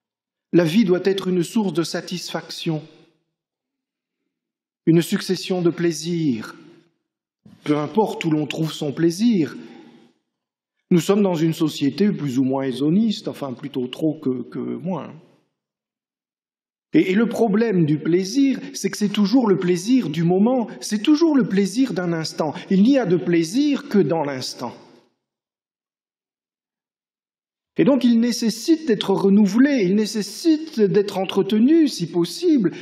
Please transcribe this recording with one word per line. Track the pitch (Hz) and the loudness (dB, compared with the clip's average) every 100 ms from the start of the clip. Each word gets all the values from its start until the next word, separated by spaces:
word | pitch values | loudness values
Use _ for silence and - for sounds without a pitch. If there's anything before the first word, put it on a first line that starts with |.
| _ _ _ _ _ | _ _ _ _ _
la | 170 | 2
vie | 165 196 | 4 2
doit | 185 180 | 2 2
être | 190 190 185 | 0 -2 -2
une | 180 | -2
source | 160 226 196 | -2 -2 -2
de | 160 | -2
satisfaction, | 156 175 - 175 - 170 - - 170 151 151 - _ _ _ _ _ _ _ _ _ _ _ _ _ _ _ _ _ _ | -4 -6 -8 -10 -8 -10 -10 -8 -6 -6 -8 -20 _ _ _ _ _ _ _ _ _ _ _ _ _ _ _ _ _ _
une | 170 165 | 2 2
succession | 160 196 - 180 - 180 | 2 -4 -4 -6 -4 -2
de | 175 | -2
plaisirs, | 160 170 151 165 170 156 110 110 - - - _ _ _ _ _ _ - - | 0 -2 -2 -6 -2 -2 -2 -6 -16 -20 -20 _ _ _ _ _ _ -20 -8
peu | - 147 | -4 -2
importe | 151 214 196 196 170 | 0 0 0 -2 -2
où | |
l'on | 156 147 | -2 -2
trouve | - 160 | -4 -6
son | - 151 | -6 -6
plaisir. | 147 165 170 240 202 139 - - - - - _ _ _ _ _ _ _ _ - | -2 -2 2 2 2 0 -6 -18 -20 -20 -20 _ _ _ _ _ _ _ _ 0
Nous | 175 | 0
sommes | 160 208 | 2 2
dans | 196 | 2
une | 165 165 | 2 0
société | 160 156 - 139 139 208 | 0 -2 -2 -2 0 0
plus | 156 143 123 | 0 -2 0
ou | |
moins | 131 135 | 0 -2
hédoniste, | 135 120 151 190 226 196 156 | -4 -2 0 2 0 -2 -8
enfin | - 139 | -10 -10
plutôt | 117 139 139 123 | -10 -8 -6 -8
trop | - 160 151 | -4 -4 -2
que, | 135 127 | -4 -6
que | 120 135 | -8 -10
moins. | 123 120 160 165 120 156 - _ _ _ _ _ _ _ _ _ _ _ _ _ _ _ _ | -8 -8 -8 -8 -10 -18 -20 _ _ _ _ _ _ _ _ _ _ _ _ _ _ _ _
Et, | 151 180 | 2 2
et | |
le | 190 233 | 2 0
problème | - 226 208 233 185 | 0 0 2 0 2
du | 147 151 | 2 0
plaisir, | 160 175 190 262 269 240 - | 0 0 0 0 0 0 -8
c'est | - - | -8 -6
que | - | -2
c'est | 208 | -2
toujours | 208 196 262 214 | 0 2 2 2
le | 185 | 2
plaisir | 180 175 202 254 165 | 0 0 2 2 2
du | 156 | 0
moment, | 165 185 226 262 208 - | 2 4 2 2 -2 -8
c'est | - 214 | -6 -2
toujours | 302 302 330 277 | 2 4 4 4
le | 190 | 2
plaisir | 196 190 214 262 | 2 0 0 0
d'un | 180 175 | -2 -2
instant. | 165 156 - 160 - - | -4 -4 -4 -4 -6 0
Il | 190 | 4
n'y | 220 277 | 6 4
a | 185 | 2
de | 175 | 0
plaisir | 175 170 160 233 294 269 - | 2 0 2 0 0 0 0
que | 202 | 2
dans | 160 165 | 2 0
l'instant. | 143 131 123 - 120 - - - _ _ _ _ _ _ _ _ _ _ _ _ _ _ _ _ _ _ _ _ _ _ _ _ _ _ _ - | -2 -6 -10 -10 -12 -12 -20 -20 _ _ _ _ _ _ _ _ _ _ _ _ _ _ _ _ _ _ _ _ _ _ _ _ _ _ _ 0
Et | |
donc | 170 269 | 2 4
il | 247 226 | 4 4
nécessite | 240 - 226 - - 320 - | 2 0 -4 -2 0 0 0
d'être | 208 - | -2 0
renouvelé, | 180 196 202 202 220 285 269 | 0 4 4 4 4 2 2
il | 180 202 | 2 0
nécessite | 208 220 190 - 330 302 320 226 | -2 -4 -8 -2 0 0 -2 0
d'être | 202 190 202 185 | 2 2 0 -4
entretenu | 185 196 180 214 247 330 294 | -2 -2 0 2 4 4 2
si | - 165 | 0 -4
possible, | 175 170 - 349 294 175 - | -2 -2 -2 0 2 0 -4